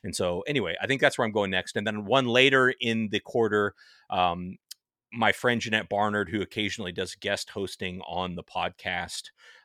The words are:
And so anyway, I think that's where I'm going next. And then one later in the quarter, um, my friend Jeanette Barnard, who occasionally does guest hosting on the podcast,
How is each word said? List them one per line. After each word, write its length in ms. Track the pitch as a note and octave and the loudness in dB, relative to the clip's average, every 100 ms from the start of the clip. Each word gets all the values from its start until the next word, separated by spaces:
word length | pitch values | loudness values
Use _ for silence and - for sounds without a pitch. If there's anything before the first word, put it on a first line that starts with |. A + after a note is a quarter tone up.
And 140 | F#2+ E2 | -8 -2
so 280 | F2+ F2 - | 0 0 -2
anyway, 300 | D3 F2+ - | -2 -2 -4
I 60 | A2 | -2
think 140 | C3+ | 2
that's 160 | C#3+ - | 2 2
where 80 | A2+ | 0
I'm 80 | |
going 180 | G#2 G2 | 2 0
next. 240 | F#2+ - A2+ | 0 -2 -4
And 100 | G#2 | -4
then 200 | G#2+ G2+ | -4 0
one 200 | C3+ B2 | 2 4
later 480 | A#2+ C3+ C3+ B2+ - | 6 6 6 4 2
in 300 | A#2+ A2+ A2 | -2 0 0
the 100 | G2+ | -2
quarter, 560 | - B2 A2 G#2 G2+ - - - - | -2 0 2 4 2 -2 -20 -20 -6
um, 500 | F#2+ F2+ F2 F2+ - _ - _ _ _ | 2 2 2 -6 -12 _ -20 _ _ _
my 180 | A#2 A2+ | 0 2
friend 300 | - B2 A#2 | 4 2 0
Jeanette 260 | A#2 A2 F#2 | 0 -2 0
Barnard, 400 | G2+ G#2 G#2 F2+ | 0 2 2 0
who 140 | G#2+ | -2
occasionally 500 | F#2 - G#2 - F#2 | -4 -4 -4 -4 -8
does 240 | F2 F#2 - | -6 -8 -6
guest 360 | G2+ G2+ - | -4 -4 -4
hosting 500 | G#2 F#2+ - F#2+ F#2 | -6 -6 -6 -8 -8
on 340 | - E2+ F2+ F2 | -8 -4 -4 -6
the 80 | |
podcast, 880 | - F2+ F2 - F#2+ F2+ E2+ - - _ - - | -8 -4 -4 -4 -6 -6 -6 -10 -14 _ -20 -20